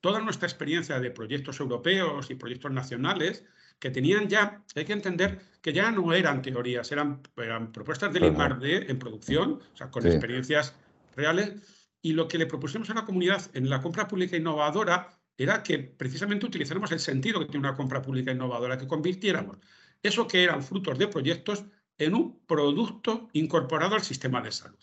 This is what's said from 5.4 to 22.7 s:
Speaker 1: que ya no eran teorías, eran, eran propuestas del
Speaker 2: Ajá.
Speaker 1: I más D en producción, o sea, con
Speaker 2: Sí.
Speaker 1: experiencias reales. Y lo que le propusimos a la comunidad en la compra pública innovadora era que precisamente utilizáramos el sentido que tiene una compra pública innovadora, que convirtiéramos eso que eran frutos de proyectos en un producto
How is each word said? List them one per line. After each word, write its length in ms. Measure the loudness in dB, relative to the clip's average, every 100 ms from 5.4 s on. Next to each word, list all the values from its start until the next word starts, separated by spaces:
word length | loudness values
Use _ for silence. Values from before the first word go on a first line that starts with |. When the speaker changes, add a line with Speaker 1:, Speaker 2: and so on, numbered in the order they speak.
| -14 _
Speaker 1:
que 120 | -2
ya 180 | 2 2
no 220 | 2 4
eran 280 | 4 4 2
teorías, 500 | -2 -4 -2 -2 -2
eran, 300 | -2 -2 -4 -12 -8
eran 340 | -6 -4 -6
propuestas 400 | -8 -6 -2 0
del 100 | 4
Speaker 2:
Ajá. 100 | 4
Speaker 1:
I 20 | 4
más 240 | 2 0
D 260 | 0 0 0
en 100 | -6
producción, 640 | -6 -12 0 2 2 -2 -8
o 40 | -16
sea, 120 | -8
con 120 | 2
Speaker 2:
Sí. 60 | 4
Speaker 1:
experiencias 680 | 4 2 -4 2 2 2 -8 _ _ _ -2
reales. 380 | 2 2 0 -6 -18 -20 _ _
Y 120 | 0
lo 140 | 0 0
que 100 | 0
le 100 | -2
propusimos 420 | -2 -4 -6 -4
a 60 | -4
la 100 | -2
comunidad 360 | 0 2 2 -2
en 160 | -2 0
la 100 | 0
compra 260 | -2 -2 -2
pública 280 | 0 0 0
innovadora 720 | 0 2 2 2 2 2 0 _ _ -4
era 260 | 0 0
que 160 | 0 -2
precisamente 680 | -2 -6 -6 -2 -2 0 -2
utilizáramos 460 | -4 -4 -2 -2
el 80 | -2
sentido 400 | 0 0 0 0
que 60 | -2
tiene 140 | -2 -2
una 80 | -2
compra 260 | -2 -2
pública 300 | -2 -2 -2
innovadora, 460 | -2 -2 -2 -2 -4
que 100 | -4
convirtiéramos 720 | -2 -2 0 0 0 -4 -12 _ -20 -20 _
eso 240 | -2 0 2
que 160 | 6
eran 180 | 6 4
frutos 340 | -2 -4 -2 0
de 80 | 0
proyectos 560 | 2 0 0 -2 -6 -6 _ _ _
en 160 | 2 4
un 240 | 2 -2 _
producto 840 | 2 4